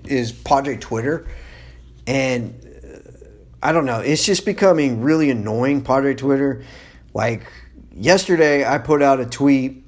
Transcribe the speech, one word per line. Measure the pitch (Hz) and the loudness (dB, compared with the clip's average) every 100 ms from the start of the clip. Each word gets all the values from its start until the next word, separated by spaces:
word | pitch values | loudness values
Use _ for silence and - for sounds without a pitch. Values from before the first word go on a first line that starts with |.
| - | -4
is | 135 113 | -4 -4
Padre | - - 139 139 113 | -8 0 0 0 -8
Twitter. | - 113 127 165 - - - - - - - - - | -6 -6 -4 -6 -8 -16 -18 -20 -20 -20 -20 -12 -4
And, | 135 131 123 110 - - | -2 -2 -4 -6 -14 -20
uh, | - - - - - - - - - | -20 -20 -20 -20 -20 -20 -20 -20 -4
I | 143 | 0
don't | 165 135 | 0 0
know, | 113 | -2
it's | 110 151 - | 0 0 0
just | 185 208 | 0 -2
becoming | - 196 160 143 113 | 2 4 4 2 0
really | 131 160 147 | 0 2 2
annoying, | 120 104 110 131 143 | 0 -2 -2 0 0
Padre | 127 131 139 | 0 0 0
Twitter. | 131 135 135 139 131 - - - - - | -2 0 0 0 -4 -12 -20 -20 -20 -10
Like, | 107 110 110 - - - - - | -4 -4 -4 -10 -20 -20 -20 -20
yesterday | - 123 190 196 170 151 143 120 | -4 2 2 2 2 4 2 0
I | 139 | -2
put | 123 147 | 0 2
out | 143 135 | 4 2
a | 120 | -2
tweet | - 139 135 131 - | 0 2 2 0 -8